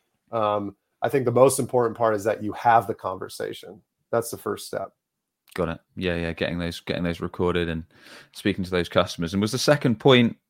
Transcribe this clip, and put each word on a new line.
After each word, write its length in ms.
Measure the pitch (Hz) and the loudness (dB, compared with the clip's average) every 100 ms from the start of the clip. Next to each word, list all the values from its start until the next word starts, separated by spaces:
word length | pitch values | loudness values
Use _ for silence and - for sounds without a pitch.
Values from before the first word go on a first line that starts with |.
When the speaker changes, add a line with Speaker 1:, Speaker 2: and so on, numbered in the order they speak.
| _ _ _ | _ _ _
Speaker 1:
Um, 460 | 117 107 104 101 - _ _ | -4 -2 -2 -4 -12 _ _
I 80 | 117 | -2
think 160 | 143 123 | 0 2
the 60 | |
most 280 | 120 131 127 | 6 6 6
important 380 | 123 123 117 110 | 0 0 0 2
part 180 | 117 107 | 0 2
is 80 | |
that 180 | 104 104 | 0 -2
you 120 | 104 | -4
have 340 | - 120 117 110 | -2 4 4 4
the 60 | |
conversation. 880 | 107 95 95 101 - 104 107 90 101 _ _ _ | -6 -6 -8 -10 -10 -10 -10 -16 -20 _ _ _
That's 220 | 117 113 | -4 -4
the 60 | - | -8
first 300 | 107 101 - | -8 -8 -8
step. 260 | 104 98 _ _ _ _ _ _ | -8 -10 _ _ _ _ _ _
Speaker 2:
Got 140 | - 82 | -6 -4
it. 120 | 82 _ - | -4 _ -6
Yeah, 180 | 92 85 | -4 -2
yeah. 160 | 85 | -4
Getting 280 | 82 - 85 | -2 -4 -2
those, 200 | 85 85 | -6 -8
getting 240 | - - | -6 -4
those 160 | 87 85 | -2 -4
recorded 480 | 87 - 90 87 85 | -8 -2 0 0 -2
and 160 | 82 80 _ - - - | -4 -8 _ -20 -20 -20
speaking 320 | - 104 95 | -4 -2 -2
to 80 | 90 | -2
those 160 | 90 85 | -2 0
customers. 460 | - 90 - 85 | 0 0 -2 -4
And 80 | 98 | 0
was 100 | 104 | -2
the 60 | 127 | 0
second 420 | - 147 131 110 | 2 2 2 2
point, 380 | 143 127 117 - _ | 6 6 6 -2 _